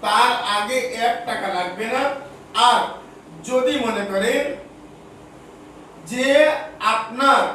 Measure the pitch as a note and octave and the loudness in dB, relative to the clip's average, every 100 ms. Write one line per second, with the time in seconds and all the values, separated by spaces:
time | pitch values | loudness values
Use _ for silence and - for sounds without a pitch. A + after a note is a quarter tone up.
0 | - A#3+ B3 A#3+ - G#3 G#3 B3+ A#3+ A3+ | 0 2 2 2 -2 -2 -2 -2 -4 -2
1 | A#3 - - A3 G3 F3+ F3+ F3+ A3+ B3+ | -2 -2 -4 -6 -4 -4 -4 -6 -4 -2
2 | C#4+ C#4+ - - - - A#3+ - - - | -2 -4 -12 -18 -10 4 4 4 0 -8
3 | - - - - - B3+ B3+ C#4+ A3+ G3+ | -18 -20 -20 -16 -2 0 2 0 -2 -4
4 | G3 G3 A3 C#4 - - - - - - | -2 -2 0 0 -2 -6 -14 -20 -20 -20
5 | - - - - - - - - - - | -20 -20 -20 -20 -20 -20 -20 -20 -20 -18
6 | D#3+ B3 C4+ C#4 D4+ D4+ - - A3 A3 | -10 -2 4 6 6 2 -6 -4 0 0
7 | A3+ A#3+ C#4 C4+ - | -2 0 4 4 2